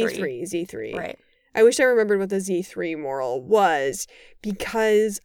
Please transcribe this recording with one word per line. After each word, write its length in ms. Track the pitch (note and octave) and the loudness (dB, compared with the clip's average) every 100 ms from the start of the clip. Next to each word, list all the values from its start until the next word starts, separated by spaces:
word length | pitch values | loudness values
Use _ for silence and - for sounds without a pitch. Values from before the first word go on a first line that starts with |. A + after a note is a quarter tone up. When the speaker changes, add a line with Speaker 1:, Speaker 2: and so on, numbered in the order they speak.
Speaker 1:
three? 60 | A3+ | -2
Speaker 2:
Z 60 | - | -2
three, 260 | E3+ B2 | -6 -6
Z 200 | E3+ E3+ E3+ | -6 -6 -6
three. 280 | A2 A2 | -8 -10
Speaker 1:
Right. 240 | - - - _ _ _ | -8 -10 -12 _ _ _
Speaker 2:
I 80 | - | 4
wish 180 | A3+ - | 4 6
I 40 | |
remembered 340 | C4 A#3+ G#3+ G3+ | 4 4 2 0
what 100 | F#3+ | 0
the 120 | G3 | -4
Z 220 | F#3+ F3+ | -2 -4
three 320 | F#3 - F3 | -4 -6 -6
moral 480 | D#3 C#3 C3+ C3 B2+ | -6 -6 -4 -4 -4
was, 640 | C3 G#3+ F#3+ D#3 C3+ B2 - - - - | 2 4 4 2 -2 -4 -8 -16 -20 -12
because 760 | G#3 G3+ - A3+ A3 G#3+ G#3+ G3+ | -8 -8 -6 0 2 4 2 -2